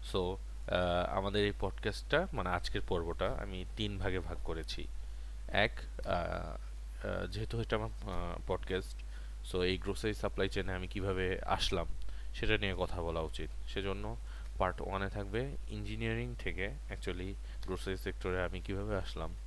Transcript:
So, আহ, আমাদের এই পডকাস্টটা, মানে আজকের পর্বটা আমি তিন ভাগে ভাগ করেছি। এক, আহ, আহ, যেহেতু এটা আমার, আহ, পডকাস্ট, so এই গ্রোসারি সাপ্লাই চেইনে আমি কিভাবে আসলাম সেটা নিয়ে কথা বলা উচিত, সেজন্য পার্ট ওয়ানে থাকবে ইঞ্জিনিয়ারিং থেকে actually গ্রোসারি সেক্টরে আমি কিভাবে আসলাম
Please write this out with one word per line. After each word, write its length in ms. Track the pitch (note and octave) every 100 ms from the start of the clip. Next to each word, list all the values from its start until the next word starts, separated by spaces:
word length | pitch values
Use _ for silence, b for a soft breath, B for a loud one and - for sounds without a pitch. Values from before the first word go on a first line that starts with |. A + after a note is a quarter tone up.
| -
So, 60 | G2+
আহ, 960 | F2+ F#2+ - - - F#2 F2+ F2 F2+ G2
আমাদের 260 | G2 G2+
এই 80 | G#2 -
পডকাস্টটা, 640 | G2 - A2 G2+ - C#3+ F#3+
মানে 180 | A#2 F2+
আজকের 300 | F2+ - G#2
পর্বটা 480 | - F#2 E2 D#2+ F#2+
আমি 360 | B2 G2+ F#2 F2+ -
তিন 220 | G#2 G2
ভাগে 220 | G2 F#2
ভাগ 160 | E2 F2
করেছি। 420 | - D#2+ D#2+ - - - B B B B -
এক, 240 | F#2+ A2 - - - -
আহ, 640 | F2+ E2+ F2 E2+ - - - - -
আহ, 280 | G2+ F#2 F#2+
যেহেতু 340 | G2 G#2+ A#2
এটা 160 | A2 A2+
আমার, 140 | A2 -
আহ, 360 | G#2+ F2 F2 E2+ -
পডকাস্ট, 520 | F#2 - F#2+ - - B B B B -
so 100 | F#2
এই 160 | F2+ F#2
গ্রোসারি 360 | - F#2+ A2
সাপ্লাই 340 | G#2+ G2+ - G2
চেইনে 240 | G2 F#2+
আমি 160 | F#2 F#2
কিভাবে 500 | G2+ F#2+ F#2 F#2 F#2 -
আসলাম 400 | F#2+ - F#2+ E2+ - B B B
সেটা 240 | - G#2+ G#2+
নিয়ে 160 | G2 F2+
কথা 240 | F2+ F2+
বলা 180 | E2+ E2
উচিত, 300 | D#2 - D#2 - -
সেজন্য 480 | - G2 G2 G#2 A2+ B B B -
পার্ট 240 | F#2+ F2
ওয়ানে 260 | - F#2+ G2
থাকবে 460 | G#2 G2 G#2+ C3+ C#3 -
ইঞ্জিনিয়ারিং 680 | G#2+ G#2 A2 A2+ A2+ B2 A#2+
থেকে 320 | - F2 G2 - -
actually 420 | G2+ - F2+ F#2 G2+ B B
গ্রোসারি 340 | - F#2 - F#2
সেক্টরে 460 | G2 - F#2+ F2+
আমি 180 | F2 F2+
কিভাবে 360 | - G2 G#2 G2+
আসলাম 380 | F2+ - D#2+ F2